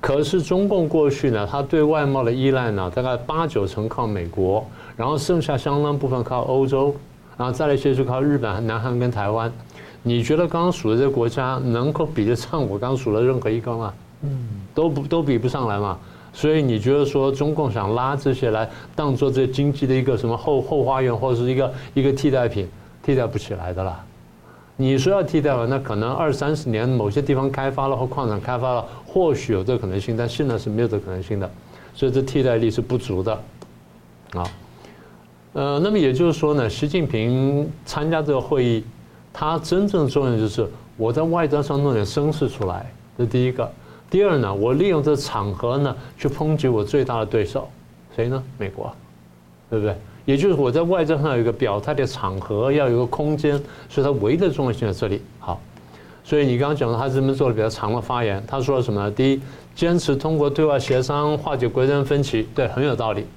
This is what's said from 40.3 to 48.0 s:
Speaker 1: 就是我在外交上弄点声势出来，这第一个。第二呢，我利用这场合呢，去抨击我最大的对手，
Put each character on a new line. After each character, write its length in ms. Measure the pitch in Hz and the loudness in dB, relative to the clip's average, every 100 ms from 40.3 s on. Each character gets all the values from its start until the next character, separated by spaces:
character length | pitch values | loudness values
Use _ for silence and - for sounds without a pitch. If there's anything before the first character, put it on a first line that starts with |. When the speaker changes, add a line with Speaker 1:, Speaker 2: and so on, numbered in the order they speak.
| 117 | 2
Speaker 1:
就 80 | 110 | 0
是 220 | 113 104 - - - | 0 -4 -4 -20 -4
我 160 | 110 | -2
在 80 | 123 | 0
外 260 | 165 170 156 | 0 0 0
交 140 | 147 | 0
上 200 | 143 143 | 0 0
弄 120 | 143 | 2
点 120 | 117 101 | 2 0
声 240 | - 147 | 0 0
势 160 | 151 123 | 0 -2
出 180 | - 98 | -2 -6
来， 240 | 90 - - - - | -6 -10 -18 -20 -4
这 80 | 120 | -2
第 200 | 123 127 | 2 0
一 80 | |
个。 180 | 123 113 - - - - | 0 -6 -8 -20 -20 -2
第 160 | 185 202 | 2 4
二 120 | 156 | 4
呢， 160 | 107 | 0
我 200 | 98 113 | 0 2
利 160 | 135 196 | 2 2
用 120 | 165 | 2
这 140 | 139 147 | 2 0
场 380 | - 113 101 | 0 -4 -4
合 240 | 92 120 135 | -2 -2 0
呢， 180 | 143 - - - | 0 -2 -12 -6
去 100 | 143 | -4
抨 280 | 135 156 151 | -2 0 2
击 100 | 139 | 2
我 160 | 113 | 2
最 220 | 104 147 135 | 2 0 0
大 140 | 117 | -2
的 60 | 107 | 0
对 200 | 113 101 | 0 0
手， 240 | 135 - - - - | -4 -8 -16 -20 -20